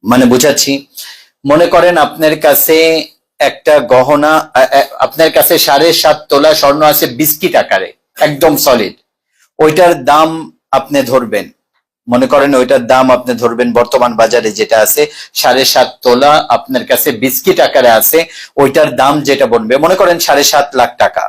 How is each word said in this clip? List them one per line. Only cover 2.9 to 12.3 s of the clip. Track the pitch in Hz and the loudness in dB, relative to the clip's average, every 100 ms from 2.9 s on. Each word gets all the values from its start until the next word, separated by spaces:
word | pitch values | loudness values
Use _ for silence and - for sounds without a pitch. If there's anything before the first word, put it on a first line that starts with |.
| 160 151 _ _ _ | 0 -6 _ _ _
একটা | 143 - - 151 | -4 -2 0 0
গহনা, | 120 127 127 147 147 156 - | 2 2 2 0 2 0 -2
আ, | 123 131 | -2 0
আ, | 139 135 - | 0 -2 -4
আপনার | 160 151 160 | -6 0 0
কাছে | 165 147 165 | 0 0 0
সাড়ে | - 143 165 | 0 2 2
সাত | 165 160 151 - | 0 0 -2 -2
তোলা | 143 151 151 | 0 2 2
স্বর্ণ | 143 143 | 0 2
আছে | 151 143 135 | 0 0 -4
বিস্কিট | 120 151 - 185 160 | -4 -4 -4 -2 -2
আকারে, | 101 98 92 - _ - | -2 -4 -6 -14 _ -4
একদম | 151 143 160 143 | -4 0 0 0
সলিড, | - 123 98 - _ _ _ _ _ _ | 0 0 -2 -8 _ _ _ _ _ _
ওইটার | 156 156 175 160 127 | 0 4 2 2 0
দাম | 147 160 160 156 _ _ | 2 2 -2 -12 _ _
আপনি | 135 - 143 | -4 -2 -4
ধরবেন, | 123 131 117 104 87 _ _ _ _ _ - | 0 -2 -2 -6 -8 _ _ _ _ _ -4
মনে | 123 | -2
করেন | 131 | 0